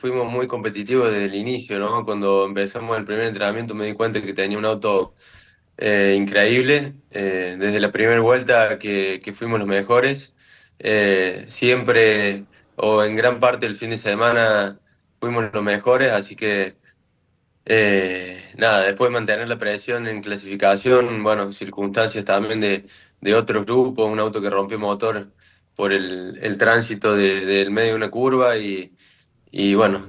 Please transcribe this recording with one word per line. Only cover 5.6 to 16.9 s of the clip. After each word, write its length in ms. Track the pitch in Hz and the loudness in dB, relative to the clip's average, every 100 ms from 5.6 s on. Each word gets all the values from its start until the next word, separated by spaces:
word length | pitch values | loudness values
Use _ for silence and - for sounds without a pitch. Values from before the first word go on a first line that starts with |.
| _ - | _ -6
eh, 380 | 107 104 98 98 | 0 2 4 4
increíble. 760 | 101 101 104 123 127 147 143 - _ | 2 4 4 4 2 2 0 -10 _
Eh, 460 | 104 98 92 90 90 | -6 -4 -4 -6 -2
desde 220 | 101 104 | -2 0
la 120 | 104 | 0
primera 280 | 101 110 117 | 0 2 4
vuelta 580 | 113 127 127 117 107 104 | 4 4 4 2 2 0
que, 420 | 104 101 95 95 | -4 -2 -2 -4
que 80 | - | -10
fuimos 260 | 98 117 110 | -10 -4 -4
los 80 | 101 | -2
mejores. 680 | 98 98 120 131 139 - _ _ _ _ _ | -2 2 2 2 -2 -10 _ _ _ _ _
Eh, 680 | 104 107 101 98 92 95 101 | 0 2 4 2 0 -4 -12
siempre, 960 | - 123 127 117 113 110 104 101 101 - _ _ - | -2 0 2 2 4 4 4 0 -4 -10 _ _ -4
o 280 | 107 107 | 0 2
en 120 | 107 110 | 2 2
gran 240 | 120 120 | 0 2
parte 260 | 123 120 117 | 2 2 -4
del 100 | 101 | -6
fin 140 | 113 | -8
de 80 | 110 | -6
semana, 840 | 113 104 117 117 113 107 98 101 _ _ _ _ | -4 0 2 2 2 2 0 -6 _ _ _ _
fuimos 320 | 120 120 107 | -6 -4 -4
los 100 | 104 | -4
mejores, 480 | 104 104 123 127 135 | -2 0 2 2 4
así 240 | 107 101 101 | 0 -2 -6
que... 420 | 107 101 92 - _ | -4 -2 -4 -8 _